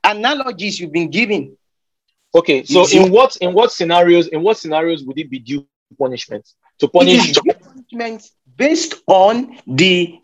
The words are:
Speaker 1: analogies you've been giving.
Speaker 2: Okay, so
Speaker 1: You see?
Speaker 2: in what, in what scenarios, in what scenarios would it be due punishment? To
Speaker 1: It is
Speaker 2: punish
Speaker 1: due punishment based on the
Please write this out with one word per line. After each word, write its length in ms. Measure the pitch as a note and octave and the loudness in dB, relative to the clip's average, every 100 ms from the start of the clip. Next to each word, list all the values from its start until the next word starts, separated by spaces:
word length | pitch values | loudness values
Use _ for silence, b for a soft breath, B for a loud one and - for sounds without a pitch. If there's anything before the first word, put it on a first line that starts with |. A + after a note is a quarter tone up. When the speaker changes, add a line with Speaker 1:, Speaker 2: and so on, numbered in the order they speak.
Speaker 1:
analogies 760 | - G#3 A#3 D4 C4 F#3+ G3+ F3+ | -2 -2 -4 -4 -8 -8 -10 -8
you've 120 | F3 | -8
been 180 | D#3+ D#3+ | -6 -4
giving. 460 | D#3 A3+ G#3 C3+ _ _ _ _ _ _ _ _ | -4 -2 -4 -6 _ _ _ _ _ _ _ _
Speaker 2:
Okay, 300 | E3 E3 C#3 | 0 2 -2
so 160 | B2+ D3+ | 0 2
Speaker 1:
You 60 | F3+ | 4
see? 180 | - | 4
Speaker 2:
in 80 | F#3+ | 4
what, 240 | G3+ C4 - | 4 2 0
in 160 | F3+ | -4
what 200 | F3+ A#3+ | 0 0
scenarios, 560 | - E3+ F3 F3 F3 E3+ | -2 0 2 4 4 2
in 140 | D#3 | -2
what 140 | F3+ A3 | -2 -4
scenarios 480 | E3 D#3 E3 D#3+ | -4 -4 -4 -6
would 140 | C3+ C3+ | -10 -12
it 120 | D3+ | -12
be 80 | C3 | -14
due 280 | A2+ C#3+ C#3 _ _ _ | -10 -10 -10 _ _ _
punishment? 500 | C3 B2 - G#2 _ _ _ _ | -6 -6 -12 -14 _ _ _ _
To 80 | C#3+ | 0
Speaker 1:
It 180 | F3+ F3 | 2 4
is 120 | F#3 D#3+ | 4 2
Speaker 2:
punish 60 | |
Speaker 1:
due 180 | C#3+ - | 0 -2
punishment 760 | - _ C4 B3 A#3 A#3 A3 _ _ _ _ | -6 _ -20 _ -12 -12 -12 _ _ _ _
based 380 | C#4 D#4+ - - - | -2 0 -4 -12 2
on 520 | F#3+ G3 A#3 C4 - - | 4 4 2 -6 -14 -8
the 520 | C3 F#3+ F3+ E3+ - | 0 2 2 -2 -8